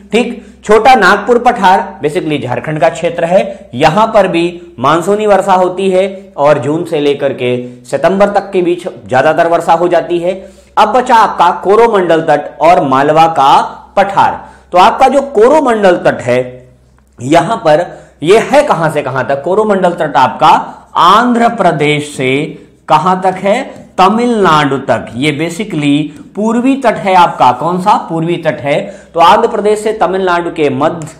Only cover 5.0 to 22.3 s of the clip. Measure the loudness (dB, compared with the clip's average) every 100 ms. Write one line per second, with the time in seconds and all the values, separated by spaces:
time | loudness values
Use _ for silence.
5 | 0 -2 2 0 2 0 0 -2 -2 0
6 | -2 -6 -14 -2 2 2 0 -4 -4 -2
7 | -2 -2 -4 -4 -4 -4 -8 -16 -8 -2
8 | 0 2 0 0 -2 -2 -2 -2 -6 -14
9 | -4 0 2 2 2 0 2 0 2 0
10 | 0 -4 -4 -6 -10 -20 _ -2 0 0
11 | 2 2 2 2 0 0 2 4 4 2
12 | 0 0 0 -2 -2 0 2 4 2 0
13 | 2 2 2 2 4 4 2 -8 -6 -2
14 | 0 0 0 -2 -12 -20 _ 2 2 4
15 | 2 2 0 2 4 4 2 2 2 2
16 | 0 -2 -2 -2 -2 -10 -20 _ _ _
17 | _ -12 -2 0 0 -2 0 0 0 -10
18 | -20 _ 2 2 2 2 2 0 -2 -4
19 | -4 -4 -4 -4 -2 -2 0 0 0 -2
20 | -2 0 0 2 2 2 0 -14 -8 0
21 | 2 4 2 0 0 0 0 0 0 -2
22 | -4 -4 -2